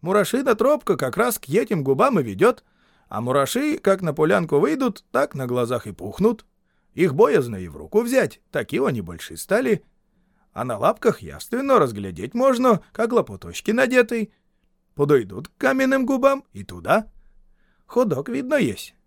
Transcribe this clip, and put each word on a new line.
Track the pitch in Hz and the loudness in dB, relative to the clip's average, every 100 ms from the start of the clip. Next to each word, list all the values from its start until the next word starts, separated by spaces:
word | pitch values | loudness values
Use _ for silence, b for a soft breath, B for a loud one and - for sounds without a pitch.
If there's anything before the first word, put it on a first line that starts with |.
Мурашина | 160 196 190 247 262 | 0 0 2 0 0
тропка | 220 262 294 - 160 | 2 2 2 0 -2
как | 131 117 | -2 -2
раз | 233 226 | -2 -2
к | - | -2
этим | 208 262 196 | -2 0 -2
губам | 135 135 247 220 | 0 2 2 2
и | |
ведёт, | 120 98 202 - _ _ _ _ _ | -2 2 2 2 _ _ _ _ _
а | 104 | -8
мураши, | 120 135 139 233 294 - | -2 0 0 -2 -2 0
как | - 190 | 0 0
на | 175 | 0
полянку | 143 156 196 170 143 | 0 2 2 2 2
выйдут, | 214 302 262 - _ | 2 0 -2 -4 _
так | 123 143 | -2 -2
на | 139 127 | -4 -4
глазах | 123 117 123 107 | -2 -2 -2 -6
и | |
пухнут. | 95 104 - 202 233 _ _ _ _ _ | -12 -12 0 2 2 _ _ _ _ _
Их | - 170 | 0 0
боязно | 135 226 208 123 104 | 4 4 4 0 -6
и | 87 | -10
в | 76 | -14
руку | - 202 | -2 -2
взять, | 240 262 190 - _ | 2 0 0 -4 _
такие | 151 113 - | -8 -4 -2
они | 139 127 | -2 -2
большие | 85 82 - 82 | -8 -12 -14 -16
стали. | - 220 262 202 _ _ _ _ _ _ _ | -2 -2 2 -2 _ _ _ _ _ _ _
А | - | -8
на | 123 107 | -6 -2
лапках | 131 220 240 - | 0 0 0 -2
явственно | 85 71 - 233 277 254 | -6 -16 -8 -6 2 4
разглядеть | 139 104 98 87 107 | 4 -2 -10 -8 -8
можно, | 233 269 247 254 208 b | 0 2 4 2 2 b
как | - 226 | -4 0
лопаточки | 233 - 98 85 85 - | 0 0 -8 -12 -10 -2
надеты. | 220 262 254 233 233 208 _ _ _ _ _ _ | 0 4 4 2 0 -6 _ _ _ _ _ _
Подойдут | - 143 143 101 95 151 | -4 4 4 2 -10 -14
к | _ | _
каменным | 262 262 262 269 | 0 2 2 0
губам | 254 269 269 277 _ | 0 0 0 -4 _
и | - | -18
туда. | 196 - 85 180 214 - - _ _ _ _ _ | -16 -14 0 0 0 -18 -20 _ _ _ _ _
Ходок | _ - 247 131 151 | _ -2 0 -2 -4
видно | 247 254 | -8 -2
есть. | 294 165 98 - _ | 0 0 -4 -14 _